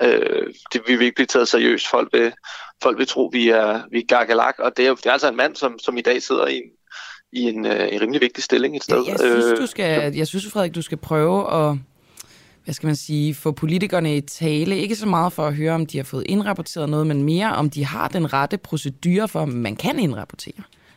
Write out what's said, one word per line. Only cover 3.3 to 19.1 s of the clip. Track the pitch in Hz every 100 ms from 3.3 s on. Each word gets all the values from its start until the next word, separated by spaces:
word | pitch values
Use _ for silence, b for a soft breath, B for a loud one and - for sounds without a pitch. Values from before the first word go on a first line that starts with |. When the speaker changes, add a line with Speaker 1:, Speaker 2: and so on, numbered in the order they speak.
Speaker 1:
vi | 120 117
er, | 113 107 110 -
vi | 117
er | 117
gakkelak, | 123 113 117 123 -
og | 123 120
det | 127
er, | 131
det | -
er |
altså | 135 147
en | 120
mand, | 143 151
som, | 135 113
som | - 123
i |
dag | 120 123
sidder | - 135 143
i | 135
en, | 117 _ _ B B B B
i | 123
en, | 120 110 110
øh, | 104 95
en | 104
rimelig | 113 143
vigtig | 127 -
stilling | - 123 135 147
et | -
Speaker 2:
Ja, |
Speaker 1:
sted. | 127 123
Speaker 2:
jeg | -
synes, | 127 120 117
Speaker 1:
Øh, | 117
Speaker 2:
du | 247
skal, | - 180 156 147
Speaker 1:
så | 143
Speaker 2:
jeg | 156
synes, | 190 208
Frederik, | 214 180 165
du |
skal | 160 156
prøve | - 156 156 196 196
at, | 165 151 143 131 _ B B B B B B
hvad | -
skal | 139 156
man | 147
sige, | - 151 151 139
få | 156
politikerne | 143 156 180 196 180 160 147
i |
tale. | 143 - 165 151 165 196
Ikke | 196 214
så | 214
meget | 170 180
for | - 151
at | 147
høre, | 156
om | 165 156
de | 143
har | 131
fået | 135 -
indrapporteret | 196 202 190 165 175 147
noget, | 151 156
men | 143
mere, | 147 170 220 -
om | 147
de | 143 139
har | - -
den | 190 156
rette | 139 139 -
procedure | - 156 147 131 175